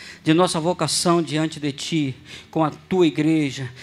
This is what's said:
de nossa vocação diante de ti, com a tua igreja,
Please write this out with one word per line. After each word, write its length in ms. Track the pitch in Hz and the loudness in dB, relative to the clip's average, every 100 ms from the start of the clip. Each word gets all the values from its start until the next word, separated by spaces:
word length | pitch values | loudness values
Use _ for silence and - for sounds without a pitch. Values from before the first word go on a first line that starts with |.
| - - | -20 -6
de 100 | 156 | 2
nossa 260 | 160 180 165 | 4 4 2
vocação 640 | 160 175 151 - 180 170 | -2 -2 -2 0 2 2
diante 380 | 147 151 160 151 | 2 -2 -4 -4
de 120 | 147 | -6
ti, 440 | 139 - 165 139 - - - - | -6 -4 -2 -2 -6 -14 -20 -6
com 140 | 160 | -2
a 80 | 151 | 0
tua 340 | - - 185 165 | -2 -2 2 2
igreja, 680 | 151 151 160 143 127 127 - | 2 0 2 0 -4 -10 -12